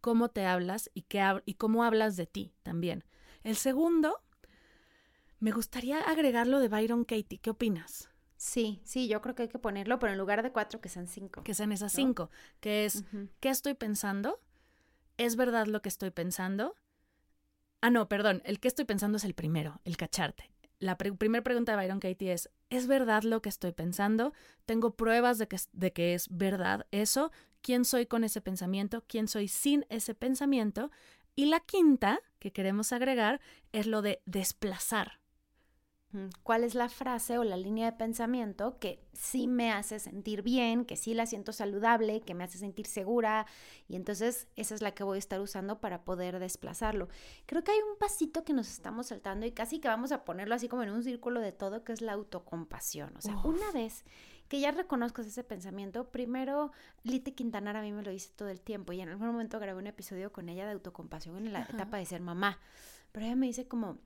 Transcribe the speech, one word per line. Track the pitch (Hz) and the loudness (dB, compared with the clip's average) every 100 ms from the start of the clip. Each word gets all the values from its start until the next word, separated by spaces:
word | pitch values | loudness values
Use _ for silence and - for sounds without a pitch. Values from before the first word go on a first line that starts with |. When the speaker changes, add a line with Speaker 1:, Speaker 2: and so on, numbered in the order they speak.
Speaker 1:
cómo | 240 226 233 | 4 4 4
te | 220 190 | 2 2
hablas | 180 175 208 - - | 2 0 -4 -6 -10
y | |
qué | - 202 | -2 2
hab-, | 196 190 - | 4 4 -2
y | - | 0
cómo | 220 226 | 4 6
hablas | 233 220 220 180 | 6 6 4 0
de | 165 | -4
ti | 196 185 _ | -6 -8 _
también. | - 170 175 175 - _ - - | -6 -2 -2 -2 -8 _ -20 -10
El | 220 220 | -4 0
segundo, | 269 269 330 330 302 466 _ _ - _ _ _ _ _ _ _ _ _ | 2 4 6 6 4 0 _ _ -20 _ _ _ _ _ _ _ _ _
me | 220 | 0
gustaría | 220 214 247 254 302 | 0 -4 -4 -2 0
agregar | 320 320 294 233 240 | 2 4 4 4 4
lo | 269 | 6
de | 240 | 4
Byron | 214 226 233 233 | 4 2 2 0
Katie. | 220 - 185 | -2 -4 -6
¿Qué | 226 | -4
opinas? | 214 233 175 - - - _ _ _ | 0 0 0 -4 -16 -16 _ _ _
Speaker 2:
Sí, | - 247 220 196 | -4 0 0 -2
sí, | - 254 240 | -6 -2 0
yo | 214 | 0
creo | 220 - | -2 -4
que | |
hay | 233 | -4
que | - | -2
ponerlo, | 214 202 196 247 | -4 -2 0 2
pero | 226 | 2
en | 196 | 0
lugar | 196 208 | 2 2
de | 247 | 2
cuatro, | 233 208 226 | 0 -2 -6
que | 185 | -10
sean | 180 175 | -10 -10
cinco, | - 196 - | -10 -12 -10
Speaker 1:
Que | - | -6
sean | 202 214 | -2 0
esas | 196 202 | -2 0
Speaker 2:
¿no? | - | 4
Speaker 1:
cinco, | 269 226 160 - - _ | 4 2 -4 -8 -20 _
que | 214 208 214 | 0 2 2
es, | 208 196 | -2 -6
Speaker 2:
Ujú. | 208 202 - | -10 -10 -2
Speaker 1:
"¿Qué | 269 | 0
estoy | 262 285 | 0 0
pensando? | 269 220 208 202 196 220 427 _ _ _ _ _ _ _ - | -2 -2 -2 0 0 -2 -4 _ _ _ _ _ _ _ -2
¿Es | 240 226 | 0 2
verdad | 254 233 214 | 2 2 2
lo | 214 | 0
que | 208 | -2
estoy | - 190 | -4 -6
pensando?". | 175 175 185 185 196 262 427 _ _ _ _ _ _ _ _ _ _ | -4 -4 -2 -2 0 -2 -4 _ _ _ _ _ _ _ _ _ _
Ah, | 233 | 6
no, | 240 202 | 6 4
perdón, | 202 208 185 - | 4 4 4 0
el | 202 | 0
"¿qué | 254 | 0
estoy | 247 254 | 0 0
pensando?" | 202 208 214 | 0 2 0
es | 208 | 0
el | |
primero, | - 165 160 151 147 - | -2 0 0 -2 -6 -6
el | 165 | -4
cacharte. | 165 - 160 - - _ - _ | -4 -2 -2 -4 -20 _ -20 _
La | 190 180 | -4 -2
pre-, | 202 | -4
primer | 190 220 233 | 2 2 2
pregunta | 233 240 233 | 2 2 2
de | 208 | 2
Byron | 185 190 | 0 0
Katie | 190 180 190 | -2 -2 -2
es, | 175 - _ _ | -2 -4 _ _
"¿Es | 247 254 | -2 4
verdad | 269 240 214 | 4 6 4
lo | 220 226 | 4 0
que | 214 | -2
estoy | - 180 | -4 -4
pensando? | 170 165 180 202 220 262 - - _ - | -2 -4 2 2 4 2 -2 -20 _ -2
¿Tengo | 226 226 - | 2 2 2
pruebas | 226 233 247 226 | 4 6 6 4
de | 214 | 0
que | 180 | -4
es, | - | -6
de | - 185 | 0 0
que | 180 170 | 2 2
es | 175 - | 2 -2
verdad | 180 190 190 180 196 - | 0 0 2 0 0 0
eso? | 202 220 269 311 - - _ | 0 2 2 2 -2 -20 _
¿Quién | - 247 | 0 2
soy | 247 254 240 | 4 2 2
con | 226 | 2
ese | 220 214 | 0 -2
pensamiento? | 190 185 180 196 196 233 - | -4 -2 -2 0 -2 -4 -4
¿Quién | 226 214 | -2 0
soy | 214 202 | 0 -2
sin | - 285 285 - | 2 4 4 2
ese | 226 226 214 | -4 -4 -2
pensamiento?". | 247 262 285 269 214 208 277 - - - _ - | -2 2 2 4 2 -2 -6 -10 -20 -20 _ 2
Y | 285 | 4
la | 330 | 4
quinta | - 392 320 262 202 277 _ _ | 2 6 8 8 6 2 _ _
que | 196 | -8
queremos | - 190 202 214 | -2 0 2 0
agregar | 240 262 254 214 277 - - _ | 2 2 4 4 2 -6 -20 _
es | 220 214 | -2 2
lo | 214 | 2
de | 208 - - | 2 -2 -2
desplazar. | 196 185 - 208 180 - 220 - - _ _ _ _ _ _ _ _ _ | -2 -2 -2 -4 -2 0 0 -2 -8 _ _ _ _ _ _ _ _ _
Speaker 2:
Mm, | 202 190 185 | -10 -10 -8
¿cuál | - 226 | 2 2
es | 233 | 4
la | 240 240 | 0 -2
frase | - 262 240 - 240 | -2 -4 -2 0 0
o | |
la | 226 185 | 0 0
línea | 190 220 226 | -2 0 0
de | 226 | 0
pensamiento | 226 226 233 247 214 190 220 262 | -4 -2 0 0 -2 -2 -4 -4
que | 202 - - | -8 -8 -14
sí | - - 262 240 | -10 -4 0 2
me | 247 233 | 2 2
hace | 208 208 214 | 0 -2 -8
sentir | - 190 202 208 | -10 -8 -4 -2
bien, | 208 254 233 233 233 | 2 2 4 2 0
que | 202 | -4
sí | 220 | -2
la | 226 226 | -2 -2
siento | 214 202 | -4 -6
saludable, | 220 202 202 226 233 220 214 | -4 -4 2 4 4 4 -2
que | 226 | -6
me | 175 | -8
hace | 180 180 | -8 -8
sentir | 202 196 208 | -10 -8 -8
segura? | - 190 240 226 220 214 - - - - | -6 0 2 2 0 -2 -12 -20 -20 -10
Y | 180 | -8
entonces | 185 190 226 226 - - | -4 0 -2 -2 -10 -8
esa | 214 | -8
es | 214 | -4
la | 208 202 | -4 -2
que | |
voy | 196 196 | -2 -2
a | |
estar | - 190 | -4 -4
usando | 196 196 196 208 | -4 -4 -4 -4
para | 208 175 175 | -4 -6 -6
poder | 180 180 180 | -4 -4 -4
desplazarlo. | 185 - - - 220 214 180 - - - - | -6 -8 -10 -4 -2 -2 -6 -12 -20 -20 -4
Creo | 320 | -2
que | - | 2
hay | 427 427 | 2 2
un | 415 | -2
pasito | 403 - 311 330 | -2 0 -2 -2
que | 330 | 0
nos | 277 214 | 0 0
estamos | - 196 220 247 | -8 -8 -8 -8
saltando | 202 196 190 226 | -8 -6 -4 -6
y | |
casi | 233 233 311 | -4 -6 -2
que | 254 | 0
vamos | 220 262 | 0 0
a | 285 - | -4 -4
ponerlo | 175 196 240 | -6 -2 -2
así | 233 | -2
como | 247 | -4
en | 214 | -2
un | 214 | -2
círculo | 240 240 240 240 | -4 -4 -2 -2
de | 208 | -4
todo, | 180 196 220 | -4 -6 -6
que | 233 | -8
es | 226 | -6
la | 226 | -4
autocompasión. | 202 208 180 - 170 165 - - 151 143 - | -6 -6 -12 -10 -10 -10 -8 -8 -8 -10 -10
O | |
sea, | 208 208 | -6 0
Speaker 1:
Uf. | 285 | 0
Speaker 2:
una | 330 415 | 0 -2
vez | 311 226 - - - - - - | -2 -4 -8 -20 -20 -20 -20 -6
que | 277 | -2
ya | 285 | 0
reconozcas | 302 370 254 233 233 214 | 0 -2 -2 -2 -4 -10
ese | 226 | -10
pensamiento, | 247 196 190 190 196 226 254 | -10 -10 -10 -10 -8 -8 -8
primero, | - 240 254 262 285 294 - - _ | -6 -4 -4 -2 -2 -2 -6 -20 _
Liti | 233 262 262 | -4 -4 -4
Quintanar | 262 240 214 208 214 | -6 -6 -4 -6 -6
a | |
mí | 214 | -6
me | 208 | -6
lo | 208 | -8
dice | 190 - - | -10 -12 -10
todo | 208 | -10
el | 185 | -8
tiempo | - 208 175 | -8 -10 -8
y | 180 | -8
en | 175 | -8
algún | 190 226 | -4 -4
momento | 233 226 226 | -2 -4 -6
grabé | 196 185 | -6 -8
un | 202 | -10
episodio | 208 185 185 196 | -12 -12 -8 -8
con | 190 175 | -10 -10
ella | 175 208 | -8 -8
de | |
autocompasión | 202 180 175 165 156 165 180 | -8 -10 -14 -14 -12 -12 -8
en | 220 | -8
la | 196 | -6
Speaker 1:
Ajá. | - | -8
Speaker 2:
etapa | 220 196 214 | -8 -6 -6
de | 175 | -6
ser | 175 | -8
mamá. | 175 175 202 190 - - - - _ | -6 -2 -2 -2 -16 -20 -20 -20 _
Pero | 214 220 | -8 -2
ella | 254 | 0
me | 262 | 0
dice | 240 254 | -2 -6
como | 233 202 - | -6 -6 -8